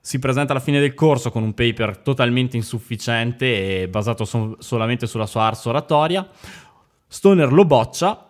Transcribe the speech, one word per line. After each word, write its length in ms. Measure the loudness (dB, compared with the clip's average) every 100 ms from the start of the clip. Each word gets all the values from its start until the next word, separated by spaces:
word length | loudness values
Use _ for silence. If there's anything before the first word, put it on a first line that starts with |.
Si 180 | -6 -4
presenta 340 | -2 -2 0
alla 100 | -2
fine 180 | 0 2
del 140 | 2
corso 360 | 2 2 2 0
con 120 | -4
un 120 | -4
paper 440 | 0 0 0 -4 -4
totalmente 580 | -4 0 2 2 0 -4
insufficiente 1300 | -6 -8 -8 -10 -4 -2 -2 -2 -2 0 -2 -2
e 60 | -2
basato 360 | -2 -2 -4
so-, 320 | -4 -2 -4 -8
solamente 480 | -6 -2 -2 -2 -4
sulla 200 | -4 -4
sua 160 | 0
ars 240 | 0 0 -4
oratoria. 600 | -4 0 0 2 -2 -6 -16 -20 -20 -20 _ _ _ _
Stoner 460 | 0 4 6 6
lo 120 | 6 6
boccia 600 | 4 2 -2 -2 -2 -12